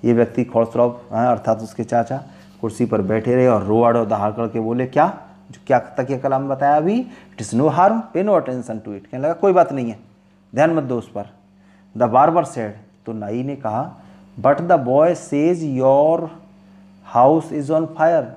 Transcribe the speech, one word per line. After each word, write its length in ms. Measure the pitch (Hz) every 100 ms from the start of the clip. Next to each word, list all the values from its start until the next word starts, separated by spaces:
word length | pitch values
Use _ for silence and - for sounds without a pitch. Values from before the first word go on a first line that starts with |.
ये 80 | 120
व्यक्ति 320 | 117 113 -
Khosrow, 480 | 123 117 113 117 120 120 -
हाँ, 220 | 110 123
अर्थात 300 | 113 113 110
उसके 220 | 113 -
चाचा, 400 | 110 120 113 131 - - - -
कुर्सी 260 | 113 - 117
पर 160 | 110
बैठे 320 | 95 110 113
रहे 120 | 123 127
और 160 | 120
रोआड़ 340 | 101 110 120 117
और 100 | 110
दहाड़ 260 | 107 104
करके 280 | 110 113 113
बोले, 260 | 110 120 127
"क्या?" 400 | 143 165 - - - _
जो 100 | - -
क्या 120 | 127
तकिया 400 | - - 127 131
कलाम 300 | 135 135 139
बताया 280 | 135 143 147
अभी, 300 | 160 226 254 - - -
"It 60 | 110
is 80 |
no 120 | 113 151
harm, 240 | 143 190
pay 300 | 226 220 165
no 120 | 202
attention 400 | 185 135 127 117
to 140 | 110 107
it।" 180 | 101 -
कहने 120 | 131
लगा, 140 | 147
"कोई 200 | 165 202
बात 200 | 185 165
नहीं 180 | 139 117
है, 80 | 107 - _ _ _ _
ध्यान 200 | 113 160
मत 80 | 165
दो 160 | 135 120
उस 120 | 110 104
पर।" 140 | 101 _ _ _ _ _ _ 110
The 100 | 120
barber 360 | 123 151 165
said, 260 | 160 - 110 104 - _ -
तो 60 |
नाई 300 | 110 104 117
ने 140 | 131 139
कहा, 460 | 110 110 143 - - - - -
"But 160 | 117 143
the 220 | 175 170
boy 360 | 123 135 160
says 640 | 170 - 143 156 175 156 127
your 380 | 131 139 151 165 160 - - _ _ - - _ - 117
house 320 | 131 160 156
is 220 | 151 143
on 160 | 156 160
fire।" 380 | - 160 165 117